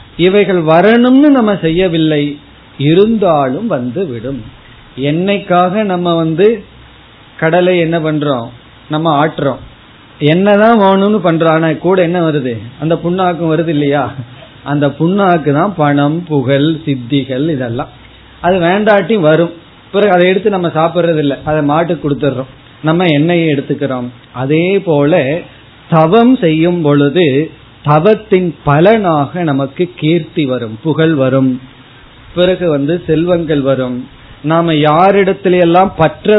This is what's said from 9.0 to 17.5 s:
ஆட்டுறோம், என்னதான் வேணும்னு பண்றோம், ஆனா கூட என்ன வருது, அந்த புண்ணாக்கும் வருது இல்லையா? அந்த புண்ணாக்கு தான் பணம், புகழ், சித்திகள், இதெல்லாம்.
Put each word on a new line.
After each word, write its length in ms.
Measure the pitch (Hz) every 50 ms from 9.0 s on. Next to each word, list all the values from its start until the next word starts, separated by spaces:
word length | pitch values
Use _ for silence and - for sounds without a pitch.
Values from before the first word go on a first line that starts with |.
| 165 165 151
ஆட்டுறோம், 440 | 143 151 160 147 - 139 139 120 - - - - - - - - - - - - - 147
என்னதான் 560 | 143 165 180 196 208 208 202 214 226 233 220
வேணும்னு 400 | 196 190 190 190 196 208 214 214
பண்றோம், 340 | 165 175 165 160 165 165 160
ஆனா 160 | 160 165 160 151
கூட 240 | - - 185 190 185
என்ன 180 | 175 165 175 180
வருது, 320 | 165 160 147 151 127 127 117 107 104 120 - -
அந்த 160 | 147 160 170
புண்ணாக்கும் 560 | 160 160 170 180 190 185 180 175 151 170 160
வருது 160 | 156 151 160
இல்லையா? 360 | 165 156 147 147 139 143 143 127 120 120 131 117 - - - - - - - -
அந்த 220 | 139 143 147 147 139
புண்ணாக்கு 640 | 143 - 160 175 190 202 196 185 175 170 135 151 139
தான் 200 | 147 170 208 180
பணம், 420 | 156 151 143 143 143 143 147 156 170 175
புகழ், 460 | 156 151 143 123 127 139 135 143 160 165 147
சித்திகள், 680 | - 151 139 127 120 117 143 139 131 131 131 127 147
இதெல்லாம். 440 | 160